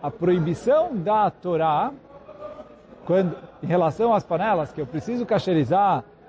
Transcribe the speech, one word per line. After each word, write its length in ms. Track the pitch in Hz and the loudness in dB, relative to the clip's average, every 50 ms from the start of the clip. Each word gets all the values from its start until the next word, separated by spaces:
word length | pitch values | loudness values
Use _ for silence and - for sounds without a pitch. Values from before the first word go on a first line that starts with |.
| - | -6
a 80 | - | -8
proibição 840 | 233 - 170 175 180 180 160 160 170 - - 220 269 311 320 359 285 | -6 -2 2 2 2 2 2 0 -2 -2 0 2 4 4 2 2 -2
da 340 | 208 160 190 214 214 208 185 | -4 -2 0 2 2 2 2
Torá, 600 | - - - 180 175 160 160 160 151 151 190 254 277 - - - - - - - - - 196 202 - - - - - - - - - - - | 0 -4 -6 -2 0 0 2 2 2 2 0 -2 -4 -10 -20 -20 -20 -20 -20 -20 -18 -14 -14 -14 -14 -16 -18 -20 -20 -20 -20 -20 -20 -18 -4
quando, 300 | - 170 190 190 175 156 - - - - - - | 0 2 2 2 2 -2 -6 -14 -20 -18 -12 -6
em 40 | |
relação 460 | 208 165 180 175 160 131 - 220 233 226 | -2 0 2 2 0 0 0 0 2 2
às 120 | 202 - | 2 0
panelas, 480 | - 175 160 185 220 208 175 151 135 - | 0 -4 -2 0 0 0 0 -2 -4 -6
que 80 | - | -8
eu 60 | 151 | -8
preciso 380 | 123 - 156 - - 240 240 240 | -6 -6 -8 -6 -4 -4 -4 -2
cacherizar 800 | - 226 190 - 185 180 160 143 113 160 190 208 196 175 135 - - - - - | 0 0 0 2 2 2 2 2 2 2 2 4 4 2 0 -2 -8 -20 -20 -20